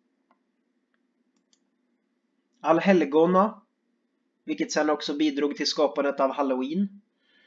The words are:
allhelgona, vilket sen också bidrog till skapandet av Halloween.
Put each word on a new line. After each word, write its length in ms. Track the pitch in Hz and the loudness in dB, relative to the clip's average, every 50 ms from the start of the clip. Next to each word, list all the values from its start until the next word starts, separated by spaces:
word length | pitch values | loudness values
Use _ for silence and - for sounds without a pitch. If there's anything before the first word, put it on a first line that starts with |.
| _ _ _ _ _ _ _ _ _ _ _ _ _ _ _ _ _ _ _ _ _ _ _ _ _ _ _ _ _ _ _ _ _ _ _ _ _ _ _ _ _ _ _ _ _ _ _ _ _ _ _ _ | _ _ _ _ _ _ _ _ _ _ _ _ _ _ _ _ _ _ _ _ _ _ _ _ _ _ _ _ _ _ _ _ _ _ _ _ _ _ _ _ _ _ _ _ _ _ _ _ _ _ _ _
allhelgona, 1000 | - 147 165 170 165 196 190 175 147 135 147 156 165 175 185 185 202 214 220 - _ _ _ _ _ _ _ _ _ _ _ _ _ _ _ _ _ | 0 0 2 2 4 4 4 4 2 2 4 4 4 4 4 4 2 2 -2 -8 _ _ _ _ _ _ _ _ _ _ _ _ _ _ _ _ _
vilket 280 | 156 151 147 151 - | -8 -6 -6 -6 -4
sen 180 | - 156 151 151 | -2 -2 0 0
också 260 | 151 147 - - 143 | -2 -2 -4 -6 -2
bidrog 400 | 147 156 156 139 139 147 143 143 | 0 0 0 0 0 -2 -2 -2
till 100 | - 151 | -4 -4
skapandet 540 | - - 160 151 139 - 147 139 143 139 - | -4 0 0 0 0 0 -2 -2 -2 -2 -2
av 120 | 139 131 | -2 -2
Halloween. 680 | 135 147 143 135 127 127 131 139 160 190 202 196 - - _ _ _ _ _ _ _ _ _ | -2 -2 -2 -2 -2 -2 -4 -4 -2 -2 -4 -4 -6 -12 _ _ _ _ _ _ _ _ _